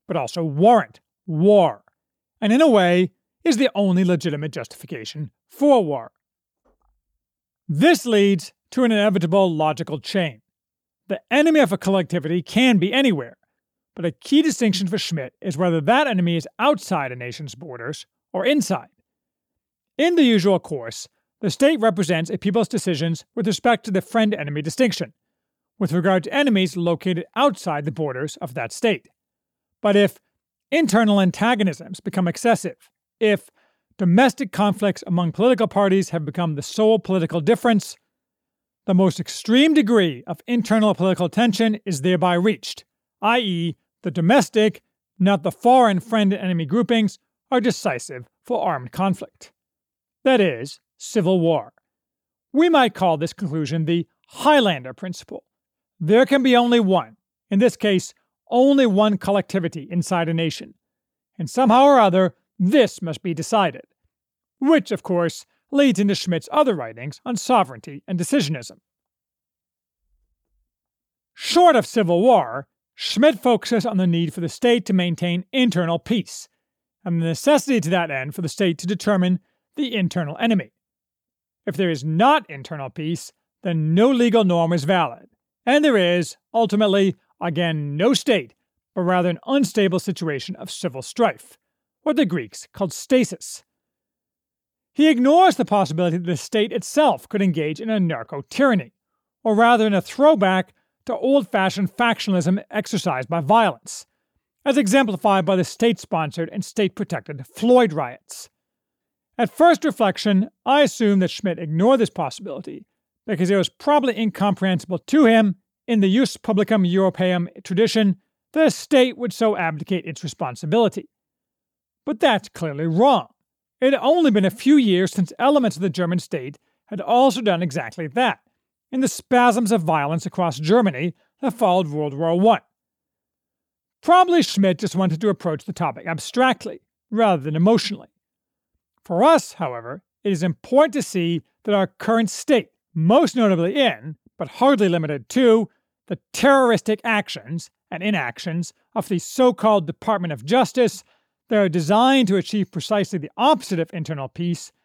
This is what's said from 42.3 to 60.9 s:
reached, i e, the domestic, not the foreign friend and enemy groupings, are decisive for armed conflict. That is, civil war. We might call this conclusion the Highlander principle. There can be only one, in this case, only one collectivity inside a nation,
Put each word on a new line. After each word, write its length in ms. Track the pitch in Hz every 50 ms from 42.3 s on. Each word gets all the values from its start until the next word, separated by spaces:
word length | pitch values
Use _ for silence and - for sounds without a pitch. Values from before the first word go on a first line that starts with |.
| 175
reached, 520 | 175 180 220 185 120 - - - - _ _ _ _ _ _ _ -
i 180 | 202 214 233 254
e, 380 | 233 196 175 170 170 170 - _ _ _ _ _ -
the 80 | 180
domestic, 720 | 143 180 160 180 254 285 190 - - 220 214 214 - - _ _ _ _ _ _ _
not 260 | - 180 196 202 156 151
the 80 | 175
foreign 480 | - _ - 240 254 262 240 214 196 180
friend 340 | - 226 226 214 208 190 202
and 80 | -
enemy 240 | 190 185 175 165 160
groupings, 540 | 135 185 240 226 - 240 226 214 190 - _ _ _ _ _ _ -
are 100 | 269 247
decisive 640 | 214 247 - - - 202 131 120 - - 139 123 120 _ _ _ _
for 220 | - 247 214 151
armed 260 | 180 156 131 127 120
conflict. 600 | - - 190 196 180 - - - _ _ - - _ _ _ _ _ _ _ _ _ _ _ _ _ _ -
That 180 | 262 262 214
is, 380 | 196 165 127 113 131 143 - _ _ _ _
civil 420 | _ - - - 220 160 180 190 180
war. 340 | 165 165 160 131 107 117 _ _ _ _ _ _ _ _ _ _ _ _ _ _ _ _
We 180 | - 285 339 349
might 240 | 320 277 254 226 -
call 240 | - 190 175 160
this 160 | 143 160 - -
conclusion 520 | - 208 143 147 160 151 - 160 165 156
the 220 | 156 170 175 165 _ _ _ _
Highlander 680 | _ - - - 294 302 277 226 196 160 131 123 131 127
principle. 500 | - 190 185 175 - - - - - _ _ _ _ _ _ _ _ _ _ _ -
There 260 | 165 156 214 240 262
can 160 | - 277 277
be 140 | 247 262 247
only 240 | 240 240 240 240 240
one, 380 | 208 185 190 170 117 110 - _ _ _ _ _ _ -
in 80 | 202 196
this 160 | 247 240 -
case, 380 | - - 208 196 180 - - _ _ _ _ _ _ _ -
only 360 | - 247 262 277 277 277 262
one 320 | 226 185 202 214 214 202
collectivity 720 | 185 - 202 202 196 - - - 190 165 165 - 160 135 -
inside 380 | 175 175 - - 185 170 170 160
a 40 | 165
nation, 400 | 165 165 156 - - - - - _ _ _